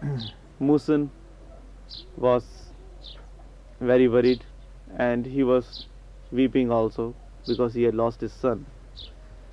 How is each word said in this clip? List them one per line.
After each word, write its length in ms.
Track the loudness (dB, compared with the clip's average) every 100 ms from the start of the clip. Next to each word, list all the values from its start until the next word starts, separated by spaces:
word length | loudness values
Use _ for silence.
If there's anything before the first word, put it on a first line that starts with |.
<clears throat> 580 | -8 -6 -8 -14 -20 -4
Musan 500 | 2 2 2 0 -2 -10 -20 -20 -20 -20 -20 -20 -20 -20 -18 -2 0
was 160 | 0 -2 -16 -20 -20 -20 -20 -20 -20 -20 -20 -20 -20 -20 -4 2
very 140 | 4 6 4
worried, 280 | 4 2 -4 -20 -20 -20 -12 -4 -2
and 180 | -2 -2 0
he 60 | 2
was 340 | 2 0 -10 -18 -20 -20 -20 -6
weeping 400 | 0 2 2 2 0
also 340 | 0 -4 -8 -10 -18 -12 -6
because 260 | -2 -2
he 100 | 0
had 120 | 0 2
lost 260 | -2 -2
his 120 | -10
son. 320 | -4 -2 -2 -6 -20 -20 -20 -20 -20 -20 -20 -20